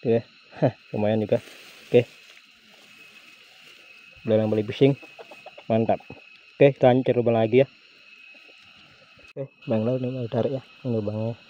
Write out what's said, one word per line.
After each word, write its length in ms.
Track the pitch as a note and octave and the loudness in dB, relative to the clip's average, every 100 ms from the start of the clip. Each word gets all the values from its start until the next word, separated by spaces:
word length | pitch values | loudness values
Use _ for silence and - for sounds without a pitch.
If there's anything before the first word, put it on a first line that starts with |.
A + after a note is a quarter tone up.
Tuh 80 | B2+ A#2 | 0 -2
ya. 40 | - _ _ - | -2 _ _ -2
Hah, 140 | C#3 - - | -2 -2 -12
lumayan 280 | - G#2 A2 | -6 -2 -2
juga. 160 | G#2 A#2 - - - - - | -2 -4 -4 -20 -20 -20 0
Oke. 200 | B2 A#2+ - - - _ _ _ - - - - - - - - _ - - - - - - - | 2 2 -10 -20 -20 _ _ _ -20 -20 -20 -20 -20 -20 -20 -20 _ -20 -20 -20 -20 -20 -16 0
Udah 100 | A2 | 0
yang 120 | A2 | 2
balik 160 | G#2+ G#2 | -2 -4
fishing. 280 | - C#3 C#3 - - - - - - - | 0 2 0 -8 -20 -20 -20 -20 -20 -4
Mantap. 320 | A2+ A2 F#2+ - - - - _ _ | -2 0 -2 -4 -20 -20 -20 _ _
Oke, 180 | C#3+ | 2
kita 160 | C3+ C3 | 4 4
lanjut 160 | B2 C3 | 4 0
cari 120 | B2 | 0
lubang 200 | A#2 A2+ | 0 0
lagi 180 | A2 B2 | 2 2
ya. 40 | C3+ _ _ _ - - - - - - - - - - _ _ - | 2 _ _ _ -20 -20 -20 -20 -20 -20 -20 -20 -20 -20 _ _ -20
Oke, 120 | - C3+ _ - | -16 -16 _ -4
bang 140 | A2+ | -2
laut 180 | A2 B2+ | -2 -4
ini 120 | B2+ | -4
udah 180 | C3 A#2 | -6 -6
tarik 200 | A#2+ A2+ C3 | -4 -4 -6
ya. 40 | - - | -12 -12
Ini 80 | C3 A2+ | -6 -4
lubangnya. 380 | G#2 G#2+ A2 A#2 | -4 -6 -6 -8